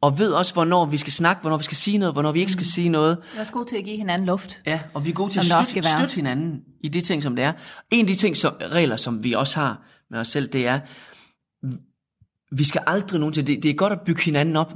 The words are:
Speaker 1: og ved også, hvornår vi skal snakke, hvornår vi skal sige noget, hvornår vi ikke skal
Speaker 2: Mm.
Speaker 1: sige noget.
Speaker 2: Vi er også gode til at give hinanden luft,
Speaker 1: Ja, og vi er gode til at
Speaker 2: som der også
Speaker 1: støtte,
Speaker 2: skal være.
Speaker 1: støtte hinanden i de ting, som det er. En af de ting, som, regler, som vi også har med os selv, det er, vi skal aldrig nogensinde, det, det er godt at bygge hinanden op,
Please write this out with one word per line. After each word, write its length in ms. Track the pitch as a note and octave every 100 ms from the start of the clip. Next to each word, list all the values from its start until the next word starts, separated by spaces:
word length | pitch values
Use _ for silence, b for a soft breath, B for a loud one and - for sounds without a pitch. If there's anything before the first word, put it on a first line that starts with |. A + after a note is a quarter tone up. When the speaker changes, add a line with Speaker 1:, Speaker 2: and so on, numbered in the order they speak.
Speaker 1:
og 160 | C#3+ C#3+
ved 140 | G#3+
også, 200 | D#3 F3+
hvornår 320 | - E3 F3+
vi 120 | E3 D3
skal 160 | -
snakke, 280 | - E3+ F#3
hvornår 160 | D#3+ D#3
vi 60 |
skal 120 | D3+ D3+
sige 220 | - G#3
noget, 160 | F#3
hvornår 180 | C#3+ D3
vi 80 | D3+
ikke 120 | G3
skal 80 | F#3+
Speaker 2:
Mm. 40 |
Speaker 1:
sige 240 | F3+ E3+ E3+
noget. 300 | D#3+ D#3 E3+ B
Speaker 2:
Vi 40 | G#3
er 40 |
også 120 | G#3+
gode 160 | A#3+ A#3+
til 80 | A3+
at 80 |
give 120 | F#3+ G#3+
hinanden 300 | G3+ F3 F#3
luft, 340 | F#3+ - - -
Speaker 1:
Ja, 140 | D#3+ D#3
og 100 | D3
vi 60 | D3
er 40 |
gode 160 | E3+ G3+
til 60 | F#3+
at 60 |
Speaker 2:
som 100 | F3
der 40 | E3+
også 100 | B3
Speaker 1:
støtte, 120 | F#3+ E3
Speaker 2:
skal 100 | D#3
være. 100 | -
Speaker 1:
støtte 60 | -
hinanden 400 | C#3+ B2+ E3 D3 - -
i 60 | D#3
de 120 | D#3+
ting, 220 | F3 E3+
som 140 | C#3+ A#2+
det 80 |
er. 80 | C3+ E3 B B -
En 100 | A#3
af 60 | G#3
de 80 |
ting, 220 | F#3 F#3 D#3
som, 180 | D3+ -
regler, 360 | E2 E3 D#3 A2
som 280 | - A#2
vi 80 | B2
også 280 | A2 C3+ D#3+
har 220 | C#3 A2 b b _
med 80 | A2+
os 100 | A#2
selv, 200 | D3 C3
det 180 | C3+ B2
er, 140 | C3 C#3 B B B B B _ _ C3 B2 - _ _ _ _ _ _ C3+
vi 80 |
skal 160 | D3 D#3+ -
aldrig 340 | F#3 G3 F3+
nogensinde, 320 | D3+ D3+ C#3
det, 80 | C#3+
det 80 | D3
er 40 |
godt 180 | D3 G3
at 80 | G3+
bygge 220 | - E3
hinanden 340 | - D3 D3+ D#3
op, 160 | D#3+